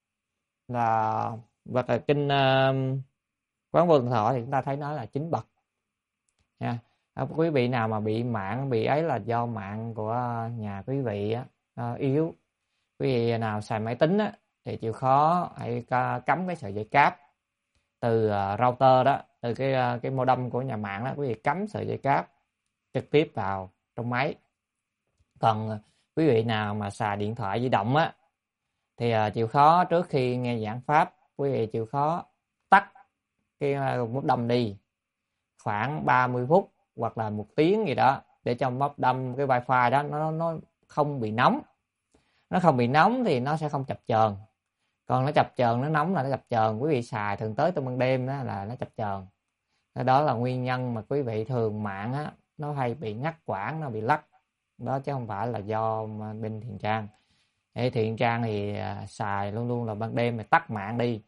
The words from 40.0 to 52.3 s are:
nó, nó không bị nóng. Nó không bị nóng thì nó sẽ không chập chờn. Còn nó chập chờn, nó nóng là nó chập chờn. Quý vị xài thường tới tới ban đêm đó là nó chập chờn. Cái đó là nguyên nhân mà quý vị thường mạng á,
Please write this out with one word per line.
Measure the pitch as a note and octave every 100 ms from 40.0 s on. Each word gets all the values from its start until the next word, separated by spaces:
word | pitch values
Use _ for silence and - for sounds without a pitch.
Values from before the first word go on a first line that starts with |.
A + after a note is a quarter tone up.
nó, | D3 D3 D#3
nó | D#3+ E3 D#3+ - _ _
không | - D3 C#3+
bị | A2
nóng. | G#2+ C#3+ C4+ - _ _ _ _ _ _ _ -
Nó | F3+
không | F3 C3
bị | A#2+
nóng | D3 F3+ B3+
thì | A#3 B2+
nó | C3 D#3
sẽ | D3+
không | C#3+ C3
chập | G2+ -
chờn. | A2+ A2 G2 G#2 _ _ _ _ _ -
Còn | B2+ C3
nó |
chập | D3+ A#2+ -
chờn, | A#2+ A#2
nó | D3
nóng | D#3 D#3+ F#3
là |
nó | C3
chập | C3+ -
chờn. | A#2 A2 A2
Quý | D3+
vị | C3+
xài | A#2 A2+ G#2 G2+
thường | A2 G#2+
tới | D#3+
tới | E3+
ban | C3 B2+
đêm | B2+ C3 B2+
đó | C#3
là | A#2 G2+ G2
nó | B2+
chập | - -
chờn. | G#2+ G2 F#2 _ _ _ _ _ _ B2+
Cái |
đó | B2+ C3
là | D3+
nguyên | A2+ B2 B2+
nhân | B2+ B2+ B2+
mà | A#2 G2+
quý | C#3
vị | B2+ A2 A2
thường | B2 A2 G#2+
mạng | G#2 F#2+ A2
á, | C#3 D3+